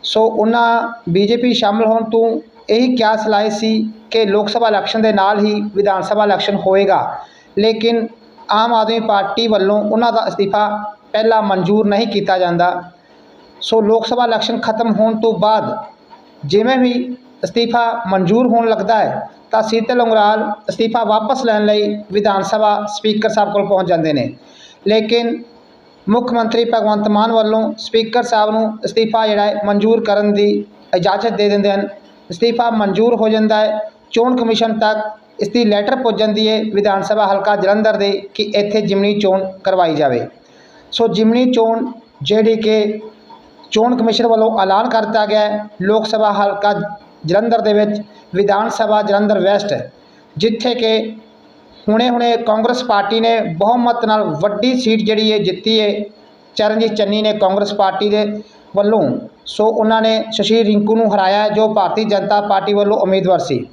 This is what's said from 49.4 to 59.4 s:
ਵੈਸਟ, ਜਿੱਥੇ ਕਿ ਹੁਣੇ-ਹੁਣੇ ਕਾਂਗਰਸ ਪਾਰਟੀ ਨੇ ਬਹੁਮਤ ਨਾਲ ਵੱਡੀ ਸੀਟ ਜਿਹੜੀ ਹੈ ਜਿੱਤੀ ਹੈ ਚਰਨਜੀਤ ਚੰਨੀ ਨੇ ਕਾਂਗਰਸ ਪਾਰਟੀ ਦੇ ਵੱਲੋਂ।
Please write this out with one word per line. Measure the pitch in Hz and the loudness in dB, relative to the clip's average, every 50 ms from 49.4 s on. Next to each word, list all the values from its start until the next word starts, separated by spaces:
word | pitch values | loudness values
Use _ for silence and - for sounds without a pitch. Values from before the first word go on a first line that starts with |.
ਵੈਸਟ, | 180 196 202 202 208 - 147 117 - - - - - - - - - _ - | 2 2 2 0 0 -2 -4 -6 -6 -10 -16 -20 -20 -20 -20 -20 -20 _ -6
ਜਿੱਥੇ | 151 175 226 220 233 - 247 240 | -2 0 0 0 0 -2 -2 -2
ਕਿ | 254 233 220 220 220 - - - - - - - - - - - - - - - - - - | 0 0 0 0 0 -2 -4 -10 -16 -20 -20 -20 -20 -20 -20 -20 -20 -20 -20 -20 -8 -2 0
ਹੁਣੇ-ਹੁਣੇ | 214 220 240 254 240 240 240 240 233 | 2 2 2 2 0 0 2 2 0
ਕਾਂਗਰਸ | 233 233 226 214 220 220 233 247 247 254 | 0 0 0 0 0 2 0 0 -2 -2
ਪਾਰਟੀ | - 214 202 196 196 220 226 | 0 0 0 0 0 0 0
ਨੇ | 226 226 233 226 196 170 160 160 | 2 2 2 0 -2 -4 -2 -2
ਬਹੁਮਤ | 196 214 240 247 240 240 233 233 - | 0 0 2 2 2 0 0 0 0
ਨਾਲ | 214 214 214 208 170 151 147 | 0 0 0 0 -2 -2 -2
ਵੱਡੀ | 175 208 208 - - 254 262 247 | -2 -2 -2 0 0 0 0 0
ਸੀਟ | - 220 220 220 | 0 0 0 2
ਜਿਹੜੀ | 214 208 214 208 220 214 | 0 0 0 0 2 2
ਹੈ | 214 208 | 0 0
ਜਿੱਤੀ | - 185 180 - - 220 220 220 | 0 -2 -4 -4 -2 0 0 2
ਹੈ | 214 208 202 208 208 - - - - - - - - - - | 0 0 -2 -4 -8 -10 -14 -20 -20 -20 -20 -20 -20 -18 -4
ਚਰਨਜੀਤ | - 214 214 214 214 226 220 214 | -2 0 0 0 0 0 -2 0
ਚੰਨੀ | 214 208 196 208 214 | -2 -2 0 0 0
ਨੇ | 214 214 | 0 0
ਕਾਂਗਰਸ | 208 - 202 185 190 202 202 202 - | 0 2 0 0 2 0 -2 -2 0
ਪਾਰਟੀ | - 196 190 185 - 208 208 | 0 0 0 0 0 -2 0
ਦੇ | 202 208 214 208 208 - - - - - - - - | 0 0 0 -2 -4 -8 -12 -16 -20 -20 -20 -6 -2
ਵੱਲੋਂ। | 190 202 208 226 214 165 127 - - - - _ _ | 0 0 2 2 2 0 0 -2 -4 -8 -14 _ _